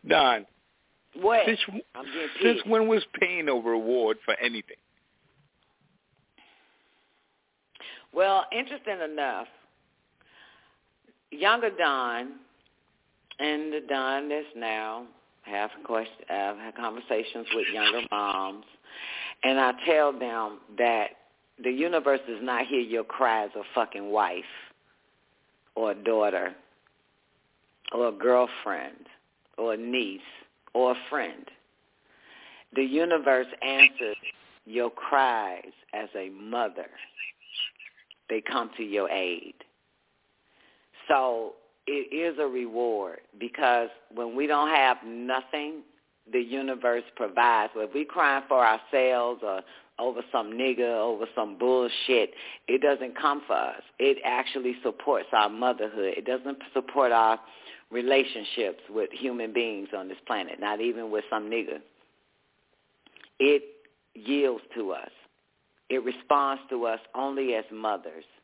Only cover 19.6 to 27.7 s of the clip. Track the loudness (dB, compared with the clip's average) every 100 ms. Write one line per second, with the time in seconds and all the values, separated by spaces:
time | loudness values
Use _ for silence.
19.6 | 4 2 2 4 4 2 -6 -4 -6 -8
20.6 | -18 0 2 2 -2 -6 _ _ _ _
21.6 | -4 -2 0 2 2 0 0 -8 -4 -2
22.6 | 0 -2 0 -4 -4 0 2 2 -2 -8
23.6 | -4 -2 -2 -4 -2 0 0 -2 -12 -18
24.6 | -20 _ _ _ _ _ _ _ _ _
25.6 | _ -4 -2 0 0 2 2 0 -4 -8
26.6 | _ _ _ _ _ _ _ _ _ _
27.6 | _